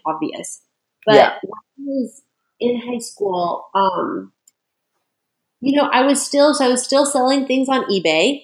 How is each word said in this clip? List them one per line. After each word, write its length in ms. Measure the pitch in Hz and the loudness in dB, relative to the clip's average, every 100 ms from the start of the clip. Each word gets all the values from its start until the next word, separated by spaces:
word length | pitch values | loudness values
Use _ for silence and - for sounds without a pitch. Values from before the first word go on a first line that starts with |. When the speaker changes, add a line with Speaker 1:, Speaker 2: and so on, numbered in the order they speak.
| 160 | -6
Speaker 1:
obvious. 560 | 160 156 - 175 - _ _ _ _ - | -6 -6 -8 -14 -16 _ _ _ _ 4
But 100 | 214 | 6
Speaker 2:
Yeah. 240 | - - | 6 2
Speaker 1:
when 100 | - - - - 277 | -12 -16 -20 -14 -8
I 140 | 269 | -6
was 220 | 220 - _ _ _ _ | -6 -10 _ _ _ _
in 220 | 240 240 | -4 -2
high 160 | 233 240 | -6 -8
school, 720 | - - 202 180 175 - - 190 | -10 -6 -4 -2 -2 -4 -4 0
um, 580 | 196 175 165 185 190 _ _ _ _ _ _ _ _ _ _ _ _ _ | 0 0 -4 -8 -12 _ _ _ _ _ _ _ _ _ _ _ _ _
you 140 | 262 277 | 0 2
know, 140 | 285 | 2
I 120 | 247 | 2
was 220 | 269 269 - | 2 0 0
still, 280 | 285 294 | 2 4
so 120 | 277 254 | 4 0
I 40 | |
was 120 | 247 | 0
still 240 | - 269 277 | 0 0 2
selling 400 | 277 254 277 269 | 0 0 0 0
things 220 | 262 262 | -2 0
on 160 | 262 - | -2 -2
eBay, 520 | 196 165 156 202 277 | 0 2 2 2 -2